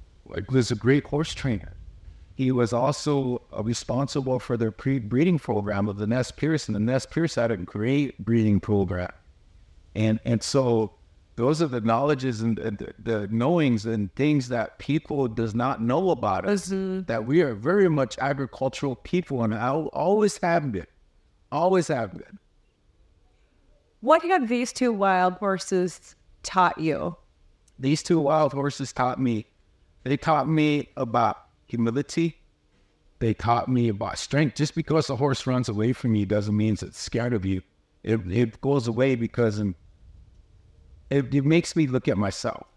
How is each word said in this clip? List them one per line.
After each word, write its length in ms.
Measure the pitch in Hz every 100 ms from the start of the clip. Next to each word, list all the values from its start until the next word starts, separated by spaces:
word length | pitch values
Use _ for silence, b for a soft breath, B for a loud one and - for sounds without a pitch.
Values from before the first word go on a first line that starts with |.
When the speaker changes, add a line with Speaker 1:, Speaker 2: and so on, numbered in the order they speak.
| - -
Speaker 1:
like, 260 | - - 98
was 200 | 127 110
a 40 |
great 300 | 107 113 143
horse 300 | - 147 160
trainer. 420 | - 139 107 - - - - b b b
He 160 | - 131
was 220 | 123 117
also, 720 | 120 131 143 151 143 131 120 - -
uh, 60 |
responsible 760 | 107 117 - 120 143 147 131 127
for 180 | - 117
the 160 | 113
pre-breeding 640 | - 135 135 104 120 170 165
program 500 | - 104 104 101 104
of 100 | 101
the 80 | 104
Nez 240 | 123 123
Perce, 360 | - 147 160 -
and 60 |
the 60 | 104
Nez 240 | 113 131 -
Perce 280 | - 165
had 160 | - 117
a 60 | 107
great 600 | - 104 113 139 139 -
breeding 340 | 104 117 110 101
program. 540 | - 104 92 90 90 - - _ _ - - - -
And, 240 | - 110 110
and 180 | 123 113
so 520 | - 139 127 117 107 - _ _ _ -
those 240 | 123 156
are 60 | 160
the 160 | 123
knowledges 580 | 110 113 143 147 131 107
and, 180 | 113 110
and 200 | 110 101
the, 160 | - -
the 300 | 113 110 101
knowings 560 | 113 127 175 147 113
and 280 | 110 113 101
things 340 | - 147 147 123
that 300 | 120 107 -
people 500 | - 156 - 147 127
does 260 | 110 113
not 280 | 107 123 123
know 280 | 117 143 185
about 360 | 143 107 95 135
us, 240 | 202 180
Speaker 2:
Mm-hmm. 320 | 190 190 190
Speaker 1:
that 240 | 180 113 110
we 160 | 160
are 120 | 147
very 360 | 104 123 202 185
much 280 | 151 131 -
agricultural 800 | 135 139 135 - 131 - 143 123
people 460 | - 180 175 131
and 100 | 113
al-, 360 | 107 120 151 156
always 460 | - 160 208 208 -
have 340 | 175 170 147
been, 140 | 98 76 _ _ _ _ _ _
always 360 | 139 175 185 165
have 240 | 143 107
been. 260 | 87 - 202 _ _ _ _ _ _ _ _ _ _ _ _ _ _ _ _
Speaker 2:
What 220 | 226 330
have 260 | 339 370 233
these 240 | 240 247
two 200 | - 247
wild 420 | 208 196 185 185
horses 800 | 185 196 185 - 185 180 - - - _ _
taught 360 | - 190 175 -
you? 380 | 160 143 170 160 _ _ _ _ _ -
Speaker 1:
These 240 | 131 151
two 160 | - 165
wild 340 | 139 127 147
horses 400 | 139 143 - 135
taught 280 | - 127 127
me, 260 | 127 110 - _ _ _ _ _
they 140 | 127 143
taught 320 | - 151 135
me 400 | 156 151 147 - -
about 400 | 123 120 113 104 - _ _
humility. 680 | 117 113 120 143 - 165 - _ _ _ _ _ _ _ _
They 120 | 117
taught 360 | 110 117 117 -
me 200 | 127 117
about 300 | 101 107 -
strength. 380 | - 139 151 -
Just 180 | 151
because 340 | - - 156 -
a 60 |
horse 320 | 131 143 135 -
runs 220 | 127 117
away 240 | 104 113
from 240 | 127 127 107
you 100 | 98
doesn't 300 | 107 104 107
mean 200 | 110 101
it's 160 | - -
scared 340 | - 117 120
of 140 | 117 95
you. 160 | 92 - _ _ _
It, 180 | 98 110 90
it 320 | 98 120 -
goes 280 | 131 139 117
away 260 | 113 135
because 460 | 123 113 - 117 104
in, 160 | 104 87 - _ - - - - - - - - - - -
it, 220 | 139 123
it 120 | 139
makes 320 | 139 165 - 170
me 100 | 147
look 220 | 127 -
at 100 | 98
myself. 480 | 101 - 117 - -